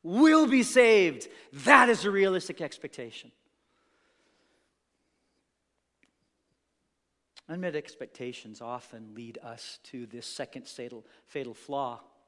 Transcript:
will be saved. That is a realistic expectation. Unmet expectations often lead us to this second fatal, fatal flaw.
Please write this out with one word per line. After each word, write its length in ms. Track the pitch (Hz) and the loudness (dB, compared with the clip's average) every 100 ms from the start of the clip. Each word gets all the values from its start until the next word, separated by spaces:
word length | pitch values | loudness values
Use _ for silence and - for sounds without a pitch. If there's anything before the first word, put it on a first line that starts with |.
will 420 | 165 202 311 311 302 | -4 4 6 6 6
be 180 | 262 | 4
saved. 640 | 233 254 233 214 175 127 - - - | 4 4 6 6 4 -2 -16 -20 -20
That 340 | 139 240 277 247 | -6 4 6 6
is 160 | 220 | 2
a 80 | 202 | 0
realistic 480 | 196 196 185 - 160 | 0 0 -2 -6 -12
expectation. 720 | 151 - 156 - 120 - - _ _ _ _ _ _ _ _ _ _ _ _ _ _ _ _ _ _ _ _ _ _ _ _ _ _ _ _ _ _ _ _ _ _ _ _ _ _ _ _ - _ | -12 -12 -16 -14 -16 -18 -20 _ _ _ _ _ _ _ _ _ _ _ _ _ _ _ _ _ _ _ _ _ _ _ _ _ _ _ _ _ _ _ _ _ _ _ _ _ _ _ _ -20 _
Unmet 280 | 170 180 151 | -8 -6 -8
expectations 880 | 147 - 127 - 123 123 - 107 | -10 -18 -18 -12 -12 -12 -18 -16
often 520 | 117 123 - 113 110 | -12 -12 -14 -20 -20
lead 240 | 107 117 113 | -18 -18 -18
us 360 | 117 113 - - | -18 -18 -18 -20
to 220 | - 127 117 | -18 -16 -16
this 200 | 117 - | -16 -16
second 440 | - 135 135 127 | -14 -14 -14 -18
fatal, 360 | - 120 117 _ _ _ | -16 -16 -16 _ _ _
fatal 280 | 147 123 | -12 -12
flaw. 460 | 110 - 139 131 117 _ _ | -14 -10 -6 -6 -10 _ _